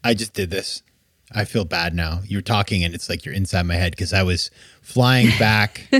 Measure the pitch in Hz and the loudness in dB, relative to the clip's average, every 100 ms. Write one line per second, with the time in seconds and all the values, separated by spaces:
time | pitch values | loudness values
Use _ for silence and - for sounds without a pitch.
0 | 117 107 113 - 90 95 - - - _ | -14 -12 -10 -8 -8 -8 -10 -14 -18 _
1 | _ _ _ 107 101 117 85 87 85 82 | _ _ _ -8 -4 -4 -4 -4 -4 -4
2 | 80 87 98 98 95 104 101 98 85 85 | -4 -4 -6 -6 0 0 0 0 -2 -4
3 | - 85 - 92 92 90 87 85 90 - | -8 -8 -6 -4 -2 0 0 0 0 -2
4 | 90 98 92 87 - - - _ - 123 | -2 0 2 0 -4 -12 -20 _ -4 2
5 | 123 127 117 107 110 107 104 - - | 4 6 6 6 4 4 2 -2 2